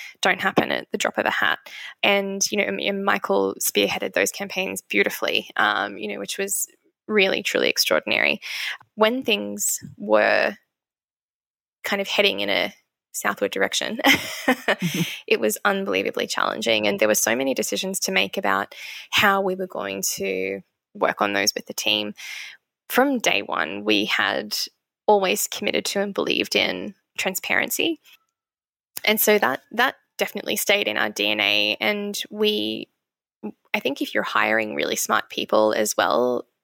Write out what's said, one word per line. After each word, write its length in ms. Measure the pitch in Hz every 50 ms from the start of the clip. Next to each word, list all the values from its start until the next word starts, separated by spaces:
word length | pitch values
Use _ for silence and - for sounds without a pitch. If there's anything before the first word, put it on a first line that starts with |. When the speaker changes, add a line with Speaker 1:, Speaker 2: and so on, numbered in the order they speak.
| - - - _
Speaker 1:
don't 180 | - 196 180 190
happen 320 | - 190 - - - -
at 160 | 69 64 - -
the 80 | - 202
drop 200 | - - - -
of 60 | -
a 60 | -
hat. 300 | - - - - - - - - - - - - - _
And, 400 | - 202 202 202 196 196 196 196 - -
you 80 | 214 208
know, 60 | 196
and, 160 | 202 196 -
and 240 | - 202 202 196 196
Michael 500 | 196 202 196 - - 196 196 98 98 - -
spearheaded 540 | - - - 208 202 190 - 190 196 190 -
those 180 | 180 196 196
campaigns 500 | - - 202 190 - 190 190 185 196 190
beautifully, 640 | - _ - 196 202 214 - - - - - - - - -
um, 440 | - 101 104 104 95 101 101 98 95
you 140 | - 208
know, 60 | - -
which 180 | 101 - -
was 300 | - 196 196 - - - - _ _ _ _ _ _ _
really, 380 | - 214 208 190 190 - - -
truly 240 | - - - 65 67
extraordinary. 720 | - - - - - 76 - 104 - 53 62 73 73 - - - - - - - - - - _ _
When 260 | 208 220 220 247 262
things 560 | 262 - 208 202 208 208 202 208 - - - - - 147 -
were 600 | - 202 214 - 107 104 104 104 101 - - 202 - _ _ _ _ _ _ _ _ _ _ _ _ _ _ _ _ _ _ _ _ _ _ _ _ -
kind 180 | - 202 202
of 60 | 196 -
heading 320 | - - 202 196 - 98
in 100 | 101 101
a 240 | 98 90 87 196 - _ _ _ _ _ _ _
southward 400 | - - - 104 196 - 101 98
direction, 480 | - 196 190 190 - - - - 214 247
<laughs> 80 | - 277 277 - - - - - -
Speaker 2:
Mm-hmm. 560 | - 254 254 - - 196 - 185 160 - 165 170 - - - - -
Speaker 1:
it 100 | - -
was 200 | - - - - -
unbelievably 640 | 202 196 196 - 202 - 95 101 - - - 95
challenging. 640 | - - - - 98 50 - 110 113 110 107 107 104
And 100 | 101 98
there 100 | 107 107
were 60 | 107
so 220 | - - 110 113
many 180 | 127 135 135 -
decisions 460 | - 208 - 104 - - 190 196 -
to 120 | - -
make 240 | 190 185 196 190 -
about 380 | 202 190 202 196 - 202 - - - - - - - - -
how 300 | - - 214 202 196 196
we 140 | 196 190 185
were 120 | 190 185 185
going 340 | - - - - - 196 190 - -
to 460 | - 196 196 95 92 92 95 98 98 - _ _ _ _ _ _
work 280 | - - - - -
on 120 | - - -
those 180 | 101 98 - -
with 120 | - -
the 60 | -
team. 420 | - - - 107 107 107 104 104 104 - - - - - - - - - _ _ _ _ _ -
From 300 | - 247 262 285 269 226
day 240 | - - - 101
one, 420 | 101 - - 90 78 78 98 104 104
we 220 | 107 107 101 -
had 500 | - - - 104 98 104 - 214 208 - - - - - _ _ _ _ _ _ -
always 380 | 214 202 190 185 202 - -
committed 380 | - - - 202 202 - - 180
to 160 | - - 202
and 120 | 196 208
believed 440 | 196 - - - - - - - -
in 360 | 196 - - 185 180 - 208 196 _ _ _ _
transparency. 840 | - - 190 190 - - - - - - - - - 302 330 320 - _ - - _ _ _ _ _ _ _ _ _ _ _ _ _ _ _ _ - -
And 160 | 208 220 220
so 180 | - 214 214 202
that, 240 | - 247 - - - _
that 240 | - 220 247 277 - _ _ _ _ -
definitely 380 | 196 - - 202 - - -
stayed 320 | 208 - - 202 208 208 208
in 80 | 107
our 140 | - - 220
D 180 | 208 - 104 104
N 120 | 107 107
A. 360 | 101 101 104 104 104 104 107 -
And 400 | 110 214 208 208 202 208 202 - - -
we, 600 | 214 208 214 214 208 208 - - 110 - - - _ _ _ _ _ _ _ _ _ _ - 208 - _ _ _
I 60 | - 214
think 240 | - 254 285 -
if 120 | 294 - -
you're 100 | - 101
hiring 500 | - - 107 107 107 110 113 110 107 80
really 220 | 71 76 73 -
smart 340 | - - - 113 104 - _
people 420 | - - 107 - - 110 110 107
as 240 | 107 - 107 107 -
well, 500 | - 98 90 - - 123 123 123 - - _ _ _